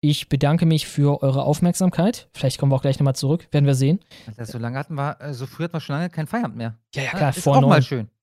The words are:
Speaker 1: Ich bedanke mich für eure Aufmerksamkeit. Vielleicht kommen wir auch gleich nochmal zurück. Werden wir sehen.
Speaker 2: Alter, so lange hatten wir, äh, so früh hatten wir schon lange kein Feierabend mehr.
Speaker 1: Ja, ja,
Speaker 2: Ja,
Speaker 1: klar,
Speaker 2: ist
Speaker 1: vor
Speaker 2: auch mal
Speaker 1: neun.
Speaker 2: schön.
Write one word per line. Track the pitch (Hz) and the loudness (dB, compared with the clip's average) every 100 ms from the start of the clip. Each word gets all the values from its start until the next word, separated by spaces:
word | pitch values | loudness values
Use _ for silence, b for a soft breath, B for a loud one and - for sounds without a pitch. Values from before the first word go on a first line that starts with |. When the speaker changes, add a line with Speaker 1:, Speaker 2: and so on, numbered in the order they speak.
Speaker 1:
Ich | 147 151 - | 2 0 -2
bedanke | 139 143 165 165 | 0 2 4 4
mich | 156 - | 2 -2
für | - 143 143 | 0 2 2
eure | 139 135 | 0 0
Aufmerksamkeit. | 139 151 175 175 185 - 180 - - | 0 2 2 2 0 2 0 0 -12
Vielleicht | - - - | -4 -4 0
kommen | 139 | 0
wir | 131 | 2
auch | |
gleich | 139 139 | 0 0
nochmal | 139 127 | 0 0
zurück. | 139 160 - | 0 -2 0
Werden | 151 143 | 0 2
wir | 131 | 4
sehen. | 135 190 B B B | 2 0 B B B
Speaker 2:
Alter, | 110 113 | -12 -10
so | 117 | -8
lange | 117 131 | -6 -6
hatten | 143 147 | -8 -6
wir, | 143 - | -6 -6
äh, | 143 | -12
so | 127 135 | -10 -12
früh | - | -8
hatten | 170 | -6
wir | 165 | -6
schon | - 143 | -6 -6
lange | 175 | -4
kein | - 151 | -6 -6
Feierabend | 233 190 110 | -4 -4 -6
mehr. | 117 110 _ | -8 -8 _
Speaker 1:
Ja, | - | -8
ja, | 135 | -6
Speaker 2:
Ja, | 175 | -2
Speaker 1:
klar, | 147 | -2
Speaker 2:
ist | 160 | 0
Speaker 1:
vor | 151 190 | 4 4
Speaker 2:
auch | |
mal | 240 | 6
Speaker 1:
neun. | 165 | 4
Speaker 2:
schön. | 127 131 110 _ | 2 -4 -6 _